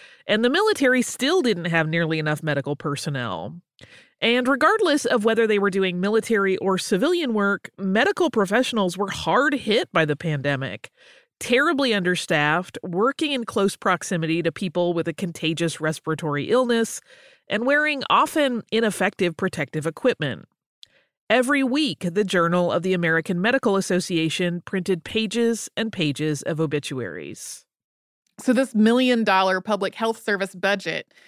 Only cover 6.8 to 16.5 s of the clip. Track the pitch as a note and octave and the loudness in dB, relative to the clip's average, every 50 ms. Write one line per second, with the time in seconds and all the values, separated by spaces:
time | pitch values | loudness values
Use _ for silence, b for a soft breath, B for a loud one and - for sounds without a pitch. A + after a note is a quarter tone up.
6.8 | - - A3 F3+ A3 D#4+ F4+ F4 E4 B3+ A3+ G#3 G3+ G3+ G3+ F3+ - - - - | 0 0 0 2 2 2 2 0 0 0 0 0 2 2 0 -2 -4 -12 -12 -6
7.8 | G3 F#3+ F#3+ G#3+ C4+ F#4+ G4 - F#4 D#4 - A#3 G3 F3+ G3+ A#3+ C4 - - A3+ | -2 0 2 2 2 2 2 2 0 2 2 2 0 2 2 0 0 0 0 0
8.8 | G3 F3+ F3 F#3 G3+ F#3+ G3 - - E3 E3+ A3+ C#4 D4+ C#4+ C4 - G#3+ G3+ A#3+ | 0 0 -2 -4 -6 -6 -4 -6 -2 0 2 2 4 2 0 0 -2 0 0 0
9.8 | F4+ - - F3 D#3+ D3 D3 - - E3+ D3+ C#3 C3 C#3+ C#3+ C3 C3+ B2 F#2 - | 0 0 0 0 2 2 0 -2 -2 -2 -2 -2 0 -2 -2 -2 -4 -8 -8 -12
10.8 | - - b b b b b b b b b _ - - A#3+ B3 C#4+ E4 E4+ C4 | -14 -20 b b b b b b b b b _ -2 2 2 4 4 4 2 2
11.8 | C#4 B3+ A3 G3+ F3 F3+ F3+ E3 - - F3 D3+ D3 D3 D3+ F3 F#3 - - - | 2 2 2 2 2 2 0 0 0 0 2 2 2 2 2 0 -2 -4 -12 -12
12.8 | - F3+ E3+ F3+ G#3+ C4 C#4 - D#4+ D4 C#4+ B3+ A#3 - - A3+ G3 G3 - - | -10 -6 -2 0 0 0 0 0 -2 -2 -2 -4 -4 -4 0 0 0 0 0 0
13.8 | - G3+ F#3 E3 - - G3 E3+ D#3+ D#3 E3 E3+ E3 E3 D#3 - G3+ F3+ D3+ F3+ | 0 0 0 0 -2 -4 -4 -2 0 0 -2 0 0 -2 -4 -4 -6 -4 -2 0
14.8 | F3 F3 F3 E3+ D#3+ E3+ D#3+ - G3+ F3 E3 - - D#3+ E3 C#3+ E3+ E3 - - | 0 0 0 0 -2 -4 -4 -6 -6 -8 -6 -4 -4 -2 -2 0 -2 -4 -4 -2
15.8 | D#3 D#3 D#3 - - - D#3 - - D#3 C#3+ C#3+ C3 - | -4 -4 -4 -4 -4 -6 -4 -4 -4 -4 -4 -4 -2 0